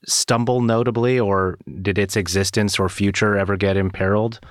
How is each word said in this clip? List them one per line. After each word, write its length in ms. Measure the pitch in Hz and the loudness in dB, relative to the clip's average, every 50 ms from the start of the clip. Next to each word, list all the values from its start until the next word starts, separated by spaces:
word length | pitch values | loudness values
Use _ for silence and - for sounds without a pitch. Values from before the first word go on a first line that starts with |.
| - | -6
stumble 560 | - - - - - 120 117 120 131 123 127 | -4 -2 -2 0 0 0 0 2 2 2 2
notably, 580 | 120 113 113 113 120 123 110 117 117 123 131 127 | 2 2 2 2 2 0 0 0 0 2 2 2
or 380 | 110 101 98 95 92 92 - - - - - 95 | 2 2 2 2 0 0 -2 -6 -12 -14 -12 -6
did 160 | 92 101 95 101 | -4 -2 0 0
its 180 | 101 95 - | 0 0 0
existence 640 | 110 92 85 92 98 98 - - 110 104 101 - - | -2 -2 0 0 0 0 0 0 0 0 0 0 0
or 100 | 98 92 | -2 -2
future 480 | - - 98 101 95 - 110 104 104 | -2 0 -2 0 0 2 0 2 2
ever 200 | 98 95 98 101 92 | 0 0 0 -2 0
get 180 | 101 98 95 | 0 0 2
imperiled 640 | 98 95 92 95 - 95 95 101 104 110 117 113 - - - | 0 0 -2 -2 -2 0 0 0 0 0 -2 -4 -8 -16 -20